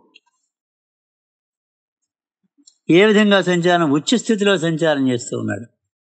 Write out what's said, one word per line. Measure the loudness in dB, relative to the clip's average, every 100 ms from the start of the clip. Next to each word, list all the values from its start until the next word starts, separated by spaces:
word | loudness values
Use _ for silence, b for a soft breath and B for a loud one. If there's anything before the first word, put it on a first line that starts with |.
| _ _ _ _ _ _ _ _ _ _ _ _ _ _ _ _ _ _ _ _ _ _ _ _ _ _ _ _ 0
ఏ | 4 4
విధంగా | 4 2 2
సంచారం? | 0 0 0 0 0
ఉచ్చ | -2 0 -2
స్థితిలో | -2 -2 0 0
సంచారం | -2 -2 -2 0 -2
చేస్తూ | -4 -6 -8
ఉన్నాడు. | -8 -8 -12 _ _ _ _ _